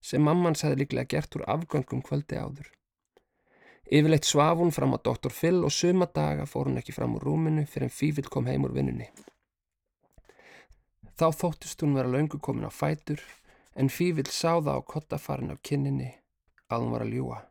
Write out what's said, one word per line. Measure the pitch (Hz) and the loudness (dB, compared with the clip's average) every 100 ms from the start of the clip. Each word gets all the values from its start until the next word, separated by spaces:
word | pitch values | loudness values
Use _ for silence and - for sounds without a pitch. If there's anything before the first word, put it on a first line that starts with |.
| - | -2
sem | - | 2
mamma | 151 170 175 | 4 4 4
hans | 160 | 2
hafði | 151 135 | 0 0
líklega | 139 127 123 | 0 -2 -2
gert | 147 - - | -2 -4 -8
úr | - | -2
afgöngum | 139 170 147 127 123 - | -4 -2 -4 -2 -6 -2
kvöldi | 143 143 - | -4 -4 -6
áður. | - 135 147 _ _ _ _ _ _ _ _ _ - - - | -6 -10 -16 _ _ _ _ _ _ _ _ _ -20 -20 2
Yfirleitt | 151 151 156 - | 4 6 4 4
svaf | 147 151 165 | 4 4 4
hún | 175 | 2
fram | 151 139 | 2 0
á | 120 | 2
doktor | - - 131 | 0 -2 -4
Phil | - 165 180 170 | 0 2 2 2
og | |
suma | - 175 185 175 | 2 4 4 2
daga | - 151 147 143 | 2 0 0 -4
fór | 135 139 | -4 -2
hún | 127 | -2
ekki | - - | -6 -4
fram | 123 110 | -2 -2
úr | 139 | 0
rúminu | 151 160 156 147 | 0 2 0 -2
fyrr | - 127 | -2 -6
en | |
Fífill | - 147 147 135 | -2 -2 -2 -4
kom | 135 123 | -4 -2
heim | 131 | 0
úr | 135 127 | 0 0
vinnunni. | 135 123 113 - - _ _ _ _ _ _ _ _ - - - - - - - _ _ - - | -2 -2 -10 -16 -20 _ _ _ _ _ _ _ _ -20 -20 -20 -20 -20 -20 -20 _ _ -20 0
Þá | 160 | 0
þóttist | 156 175 156 - - | 2 -4 -4 -12 -2
hún | 151 139 | 0 2
vera | 127 | 2
löngu | 127 151 147 | 0 0 -4
komin | 143 117 104 | -6 -4 -6
á | |
fætur, | - 147 151 - 151 - - _ _ _ - | -4 -2 -2 -4 -8 -8 -20 _ _ _ 0
en | 131 | 0
Fífill | - 180 160 139 | 2 0 0 -2
sá | - 165 170 | -2 2 2
það | 147 135 | 2 -2
á | - | -4
koddafarin | 156 - 147 - 135 131 | -10 -6 -8 -6 -6 -6
af | 135 - | -8 -4
kinninni | 143 139 135 127 - _ _ _ _ _ | -2 0 -2 -4 -12 _ _ _ _ _
að | 117 117 | -2 -2
hún | |
var | 117 | -2
að | 113 117 | -4 -4
ljúga. | 127 113 - | -6 -10 -16